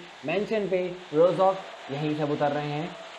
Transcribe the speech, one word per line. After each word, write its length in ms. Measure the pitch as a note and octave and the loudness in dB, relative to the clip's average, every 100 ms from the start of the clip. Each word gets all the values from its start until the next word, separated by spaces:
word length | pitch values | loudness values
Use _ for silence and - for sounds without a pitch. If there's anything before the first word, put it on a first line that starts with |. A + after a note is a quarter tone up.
| - - | -14 -12
Mansion 440 | C3 F3+ G#3 A3 F#3+ | -4 -2 0 0 0
पे, 260 | F#3 F3+ F3 - | 0 0 -6 -2
रोजॉक 420 | D3 F3 E3 F#3 F#3+ - - - | 4 6 6 4 2 -6 -14 -8
यहीं 280 | C3+ D3+ D3+ | -4 -2 0
सब 120 | D3 | 0
उतर 220 | C#3 D3 | 2 0
रहे 180 | C#3+ D3 | 0 -2
हैं। 260 | D3 F3 - - | -4 -6 -8 -14